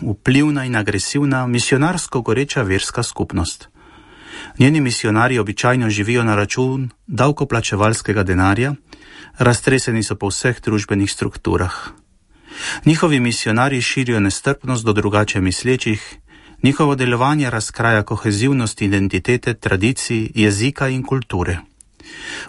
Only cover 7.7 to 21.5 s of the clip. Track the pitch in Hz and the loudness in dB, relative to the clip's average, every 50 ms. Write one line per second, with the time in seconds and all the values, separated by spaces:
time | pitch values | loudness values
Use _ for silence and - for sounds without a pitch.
7.7 | 107 95 104 107 110 - - - 98 107 95 92 90 90 92 98 101 113 127 143 | 0 2 2 2 2 0 -2 -2 0 0 0 0 2 2 2 2 2 2 0 -2
8.7 | 143 - _ _ - - - - - - - - - - 127 120 113 - - 131 | -2 -6 _ _ -20 -20 -20 -20 -20 -20 -20 -20 -4 0 2 2 2 2 2 2
9.7 | 131 131 - 127 113 113 101 - 107 - 101 98 - - - 127 120 - - 113 | 2 2 0 0 -2 -2 -2 -2 -4 -4 -4 -4 -4 0 -2 -2 -2 -2 -2 -2
10.7 | 107 104 101 - 104 98 98 101 - - - 107 - - - - 92 90 90 90 | 0 0 0 0 0 0 0 -2 -2 -4 -4 -6 -6 -6 -4 -2 0 0 0 -2
11.7 | - - - - - _ _ _ _ _ _ _ _ _ _ - - - - - | -4 -8 -12 -14 -16 _ _ _ _ _ _ _ _ _ _ -20 -16 -12 -10 -10
12.7 | - - - 156 160 156 180 165 147 127 123 120 117 - - 113 107 117 127 139 | -10 0 2 2 4 4 4 2 4 2 2 0 0 -2 -2 0 2 2 2 2
13.7 | 139 123 117 - - 135 127 123 117 110 101 98 - - - 139 139 - - 131 | 0 -2 -2 -2 -2 -2 0 0 2 2 2 0 0 0 -2 -2 -2 -2 -4 -4
14.7 | 127 117 113 113 101 107 95 104 104 104 104 - - 104 92 92 90 - - 123 | -4 -2 0 0 2 2 2 2 2 2 0 2 0 0 0 0 -2 -2 0 0
15.7 | 131 127 - 117 107 101 - - - - _ _ - - - - - - - 131 | 0 0 0 -4 -4 -4 -6 -14 -20 -20 _ _ -20 -20 -20 -20 -12 0 2 2
16.7 | 135 - 160 143 139 131 131 123 120 117 127 139 151 151 139 123 117 110 104 - | 2 4 2 2 2 2 0 0 2 2 2 2 2 2 0 0 -2 -4 -4 -6
17.7 | - - 117 117 113 107 101 - 110 98 - 110 101 101 120 139 139 131 117 104 | -6 -2 0 2 2 2 2 0 -4 -2 0 0 0 2 2 2 2 2 0 -2
18.7 | - - 110 98 101 98 98 95 - 92 - - 123 - - 127 110 - - 98 | -2 -2 0 0 2 2 0 0 0 -2 0 0 0 0 0 -4 -4 -2 -2 -2
19.7 | 95 95 104 123 135 - - - 120 113 110 107 - 113 104 104 98 98 113 139 | 0 2 2 0 0 0 -4 -4 -2 -2 -2 -4 0 2 2 2 2 2 -2 -2
20.7 | - - 139 131 131 131 127 - 135 131 120 - - 87 85 - | -2 -2 -4 -2 -2 -4 -4 -2 -4 -4 -4 -4 -4 -4 -2 -2